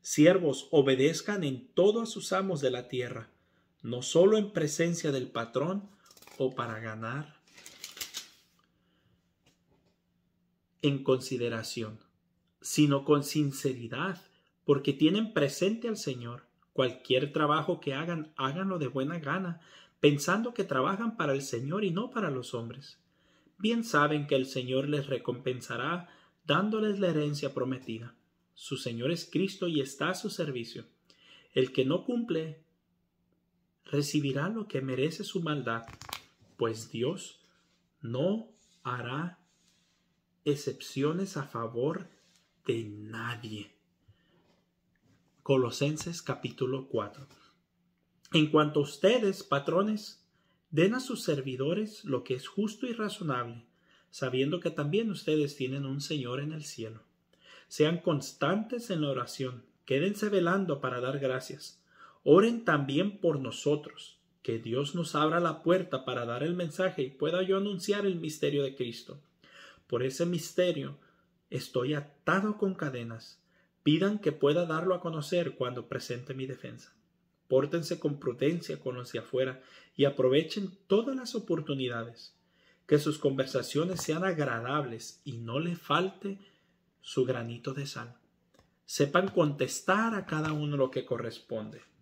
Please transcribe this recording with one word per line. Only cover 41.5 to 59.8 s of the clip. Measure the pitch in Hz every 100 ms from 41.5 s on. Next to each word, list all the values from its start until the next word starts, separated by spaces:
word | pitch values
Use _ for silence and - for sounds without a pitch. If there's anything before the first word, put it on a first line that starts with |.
| 117 113 117 135 180 - _ _ _ _ _ -
de | 113
nadie. | 104 104 107 113 117 113 117 107 98 _ _ _ _ _ _ _ _ _ _ _ _ _ _ _ _ _
Colosenses | - 135 123 - 143 151 - 170
capítulo | - 131 123 - 127 135 131
cuatro. | 120 104 - 135 - - _ _ _ _ _ _ _ _
En | 165 151
cuanto | 156 147 147
a |
ustedes, | 143 - 190 247 208 190
patrones, | - 139 143 160 208 214 - - _ _ _ _ _
den | 151 185
a | 247
sus | 262 233
servidores | - 143 135 127 139 185 214 -
lo | - 127
que | -
es | 127 -
justo | - 214 - 254
y |
razonable, | 226 214 - 165 127 117 117 - _ _ _ _
sabiendo | - 131 127 135 175
que | 175
también | 151 147 190 226
ustedes | 170 - 156 143 -
tienen | 127 135 135
un | 139
Señor | 143 156 123 123
en | 147
el | 156
cielo. | 147 - 110 110 _ _ _ _ - - -
Sean | - 151 170
constantes | 175 147 - - 143 196 220 240 233
en | 175
la | 147
oración, | 131 120 - 131 123 - _